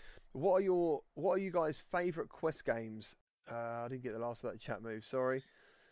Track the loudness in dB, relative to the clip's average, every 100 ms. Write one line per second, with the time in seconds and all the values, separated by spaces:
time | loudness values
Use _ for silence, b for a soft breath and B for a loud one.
0 | B B B 0 4 6 6 4 4 2
1 | -2 -2 2 2 2 2 2 -2 -2 0
2 | 0 -2 -6 -2 -2 0 0 0 -2 -8
3 | -10 -14 _ _ -8 -4 -4 -4 -4 -4
4 | -4 -2 -2 -2 -6 -6 -6 -6 -4 -6
5 | -2 0 2 0 -4 b b b b